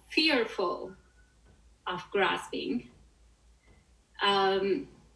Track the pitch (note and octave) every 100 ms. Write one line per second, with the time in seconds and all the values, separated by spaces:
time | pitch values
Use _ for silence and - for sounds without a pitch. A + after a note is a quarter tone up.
0 | - - D#4+ C4+ A3 - F#3 - F#3 F#3+
1 | _ _ _ _ - - _ _ - F3+
2 | - G3+ F#3 - - - - A#3+ - -
3 | - _ _ _ _ _ _ - _ _
4 | _ - G3+ G3+ F#3+ G3 G3 - - -
5 | -